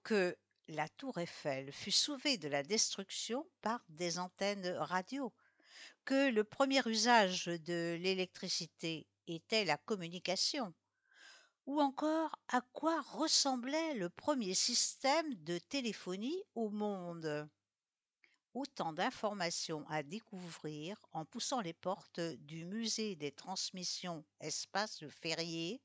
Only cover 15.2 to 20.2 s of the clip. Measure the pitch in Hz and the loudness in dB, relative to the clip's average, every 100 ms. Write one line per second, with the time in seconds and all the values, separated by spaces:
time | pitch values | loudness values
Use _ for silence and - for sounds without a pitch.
15.2 | 320 202 151 175 - 285 240 190 180 190 | 2 -2 -2 -4 -2 -2 -2 -2 -4 -4
16.2 | 240 370 - 226 220 208 208 190 175 170 | -2 -4 -4 -4 -2 0 -2 -2 -4 -4
17.2 | 160 147 151 _ _ _ _ _ _ _ | -2 -2 -4 _ _ _ _ _ _ _
18.2 | _ _ _ 240 277 - 165 160 214 - | _ _ _ -8 -6 -4 -4 0 0 0
19.2 | 208 202 170 - - 156 151 156 143 214 | -2 0 -2 -2 -4 -4 -2 -4 -4 -8